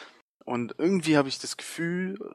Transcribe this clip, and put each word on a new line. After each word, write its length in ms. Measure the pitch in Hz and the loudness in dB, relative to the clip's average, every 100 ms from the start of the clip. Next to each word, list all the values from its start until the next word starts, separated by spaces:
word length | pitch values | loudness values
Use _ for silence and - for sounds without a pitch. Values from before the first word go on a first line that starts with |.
| - - _ _ | -18 -20 _ _
Und 300 | - 120 120 - | -4 -2 -2 0
irgendwie 380 | 165 190 156 151 | 2 2 4 4
habe 120 | 135 | 4
ich 100 | 131 | 0
das 180 | 123 - | -8 -10
Gefühl, 640 | - - 170 180 185 202 - | -10 -4 -2 -2 -4 -6 -10